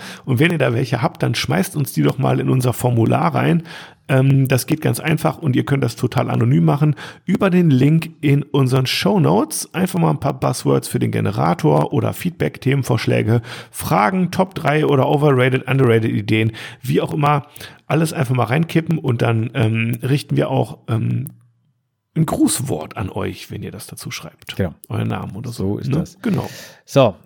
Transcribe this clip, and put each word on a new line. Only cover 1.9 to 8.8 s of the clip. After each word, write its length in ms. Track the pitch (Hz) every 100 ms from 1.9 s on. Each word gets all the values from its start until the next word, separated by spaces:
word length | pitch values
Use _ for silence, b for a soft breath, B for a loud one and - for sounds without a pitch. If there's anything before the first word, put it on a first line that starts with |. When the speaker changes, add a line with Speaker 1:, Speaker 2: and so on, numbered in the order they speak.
Speaker 1:
die 100 | -
doch 160 | 143 131
mal 200 | 131 135
in 100 | 135
unser 240 | 131 123
Formular 600 | - 123 117 113 123 165
rein. 300 | 131 135 165 B B B B -
Ähm, 380 | 131 135 135 135
das 180 | 131 -
geht 140 | 151
ganz 180 | 127 120
einfach 380 | 156 160 156 -
und 180 | 156 127
ihr 80 |
könnt 180 | 123 139
das 100 | 127 -
total 340 | 123 - 117
anonym 340 | 123 117 156
machen 300 | 160 143 151 B B B
über 260 | - 190 190
den 200 | 180 170
Link 400 | 127 147 160 160 -
in 240 | 143 143
unseren 420 | - 143 127 127